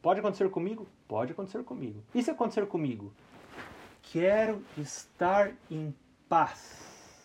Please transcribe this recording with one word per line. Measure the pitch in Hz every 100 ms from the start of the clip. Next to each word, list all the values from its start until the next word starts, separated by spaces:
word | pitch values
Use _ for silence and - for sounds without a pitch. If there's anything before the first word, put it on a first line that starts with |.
Pode | 165 190
acontecer | 208 196 190
comigo? | 190 175 220 202 _ -
Pode | 110 127
acontecer | 165 190 233
comigo. | 247 254 127 107 -
E | 247
se | 247
acontecer | 311 220 - 196
comigo? | 175 147 110 101 - - - - - - - - -
Quero | - 165 180 214 220 202 - -
estar | 143 - - - 175 202 202 254 -
em | 156 151 139 _ _ -
paz. | 165 151 - - - - - - -